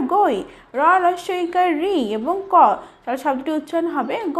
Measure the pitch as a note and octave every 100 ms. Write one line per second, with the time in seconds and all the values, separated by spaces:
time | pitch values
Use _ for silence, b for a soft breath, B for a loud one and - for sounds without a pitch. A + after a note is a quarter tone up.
0 | C4 F#4+ F#4+ G#3 - B B B3 D#4 F#4
1 | F4 F4+ - F4+ F4 F4+ F4+ D4+ F#4 F#4
2 | A3 A3 B3 F#4+ F#4+ F4+ B3 F#3+ B B
3 | - C4 D4 C4 C4+ D#4 D4+ E4 E4+ D4
4 | A3+ A#4 G4+ C#4+